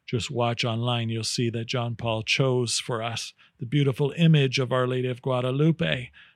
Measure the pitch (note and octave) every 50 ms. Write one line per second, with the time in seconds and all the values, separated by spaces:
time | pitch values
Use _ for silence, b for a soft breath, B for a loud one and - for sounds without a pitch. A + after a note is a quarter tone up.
0 | _ - - A2+ - - C#3 A#2 A#2+ A#2 A#2 - - A#2+ A2+ A2+ A#2 B2 A#2+ A#2
1 | A#2 A2+ A2+ A2+ A2 - - - A#2+ A#2 G#2+ A#2 A2+ A#2 - B2 A#2 A#2+ A#2 -
2 | A2+ A#2 A2 A2 A2 - - - C3+ C3+ B2+ B2 B2 A2+ - - - - B2+ A2
3 | A2 A#2+ A2+ A2 - - - b b b b b - A#2 D3+ D3 C#3+ C3+ B2+ -
4 | D3 C3+ - E3 E3+ E3 D#3+ D3 C#3 C3+ B2 C3+ C3 A#2+ C3 B2+ B2+ B2 B2+ B2+
5 | B2 B2+ B2+ B2 - C3+ B2+ B2 B2 B2+ C3 C#3 D3+ D#3+ D#3 - E3+ D#3+ D3+ B2+
6 | A#2+ - B B B B B